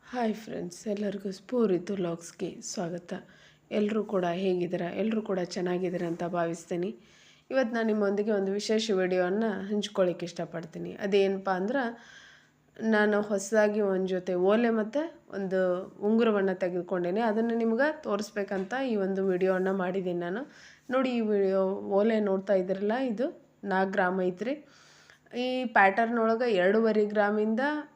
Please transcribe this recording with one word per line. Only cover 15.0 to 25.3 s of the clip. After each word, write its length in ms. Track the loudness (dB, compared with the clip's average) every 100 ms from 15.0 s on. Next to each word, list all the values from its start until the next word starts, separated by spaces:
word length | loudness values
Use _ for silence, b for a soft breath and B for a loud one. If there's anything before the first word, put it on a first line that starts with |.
| -4 -10 _
ಒಂದು 580 | -6 -2 0 2 0 -4 -4
ಉಂಗುರವನ್ನು 540 | 0 4 4 2 2 0
ತೆಗೆದುಕೊಂಡೇನೆ. 680 | -2 -4 -2 -2 0 0
ಅದನ್ನು 340 | 0 0 0 0
ನಿಮ್ಗೆ 480 | 0 2 0 0
ತೋರಿಸ್ಬೇಕಂತ 680 | -4 -4 -4 -6 -4 -4 -4 -4 -2
ಈ 80 | 0
ಒಂದು 320 | 0 0 0
ವಿಡಿಯೋವನ್ನು 460 | 2 2 2 0
ಮಾಡಿದ್ದೀನಿ 460 | 0 -2 -2 -2 -4
ನಾನು. 320 | -4 -6 -8 B B B _
ನೋಡಿ, 200 | 0 0
ಈ 120 | 0
ವಿಡಿಯೋ 400 | 0 2 2 2 0
ಓಲೆ 500 | -2 0 2 4 2
ನೋಡ್ತಾ 340 | 2 0 2
ಇದ್ದೀರಲ್ಲ, 400 | 0 2 -2 0
ಇದು 540 | 0 -2 -2 -4 -6 _ _
ನಾಲ್ಕು 280 | -2 0 0
ಗ್ರಾಮ್ 300 | 2 0 2
ಐತ್ರಿ. 440 | -2 -2 -6 -6 -8 B B B B B _